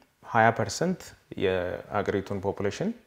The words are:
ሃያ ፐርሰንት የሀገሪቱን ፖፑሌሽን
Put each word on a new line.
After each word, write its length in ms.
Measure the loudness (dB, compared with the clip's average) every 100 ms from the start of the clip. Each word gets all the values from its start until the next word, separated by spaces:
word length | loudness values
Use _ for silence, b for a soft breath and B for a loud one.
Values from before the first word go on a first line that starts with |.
| _ _ -2
ሃያ 220 | 4 6
ፐርሰንት 480 | 6 0 -2 -2 -2 -8 -20 _ -2
የሀገሪቱን 1000 | 0 0 -2 -6 -4 -2 0 0 -2 -4
ፖፑሌሽን 480 | -2 -2 -2 -2 -4 -4